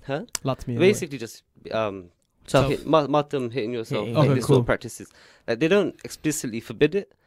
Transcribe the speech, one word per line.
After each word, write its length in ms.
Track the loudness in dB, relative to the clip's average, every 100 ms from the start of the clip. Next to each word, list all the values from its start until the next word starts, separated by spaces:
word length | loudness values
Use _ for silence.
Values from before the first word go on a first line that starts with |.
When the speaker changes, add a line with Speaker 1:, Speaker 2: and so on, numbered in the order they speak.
| -8
Speaker 1:
Huh? 160 | -6 -6 -6
Speaker 2:
Latmiya, 340 | -4 -6 -4 2
Speaker 1:
Basically 400 | 4 2 -2 -8
just, 260 | -12 -14 _ _ -6
um, 400 | -4 -2 -6 -14 _ _ _ 0
Speaker 3:
Self. 220 | 2 2
Speaker 1:
hit, 160 | 0 2
ma-, 200 | 2 4
matam, 440 | 0 0 -4 -4
hitting 200 | -4 -4
yourself, 340 | -4 -4 -4 -2
Speaker 3:
Hitting. 60 | 2
Speaker 1:
like, 80 | 4
Speaker 2:
Okay, 40 |
Speaker 1:
this 120 | 2 4
sort 100 | 2
of 40 |
Speaker 2:
cool. 20 |
Speaker 1:
practices. 480 | 2 -2 -4 -16 -18 _ -20 _ -6
Like, 140 | 0
they 80 | 2
don't 260 | 2 2 -4
explicitly 560 | -14 -6 -4 -4 -6 -8
forbid 380 | -6 0 2 2
it, 160 | -6 _